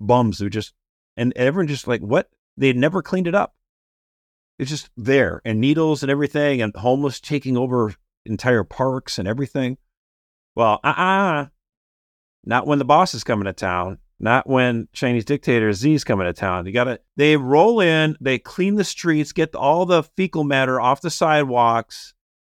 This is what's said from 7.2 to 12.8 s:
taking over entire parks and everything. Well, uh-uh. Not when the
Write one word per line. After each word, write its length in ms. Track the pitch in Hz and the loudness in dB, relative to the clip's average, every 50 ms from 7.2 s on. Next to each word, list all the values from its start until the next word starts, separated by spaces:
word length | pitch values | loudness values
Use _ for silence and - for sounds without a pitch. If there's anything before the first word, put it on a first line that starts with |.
taking 360 | - - 147 139 - 131 127 | -8 -6 -6 -4 -2 -2 -2
over 380 | 120 131 127 127 123 113 107 98 - _ _ _ _ - | -2 -2 0 0 0 0 -2 -4 -10 _ _ _ _ -10
entire 380 | 110 107 - - 127 123 110 92 | -8 -8 -4 0 0 2 0 0
parks 540 | - - - 131 131 127 131 - - - - | -2 -4 -4 -2 -2 -2 -4 -6 -8 -8 -6
and 100 | 95 98 | -4 -4
everything. 500 | 117 135 139 - - 139 127 123 135 - _ _ _ _ _ _ _ _ _ _ _ _ _ _ - | -4 -4 -6 -6 -4 -4 -4 -4 -6 -8 _ _ _ _ _ _ _ _ _ _ _ _ _ _ -2
Well, 240 | 117 117 107 104 - | 2 2 2 2 2
uh-uh. 640 | - 143 - - 180 185 190 196 202 180 156 147 143 143 _ _ _ _ _ _ _ _ _ _ _ _ _ _ _ _ _ _ - | 0 -2 0 0 0 2 2 2 2 0 0 -2 -4 -8 _ _ _ _ _ _ _ _ _ _ _ _ _ _ _ _ _ _ -4
Not 220 | 104 113 127 - | -2 -2 0 0
when 120 | 147 147 | 0 0
the 60 | 143 | 0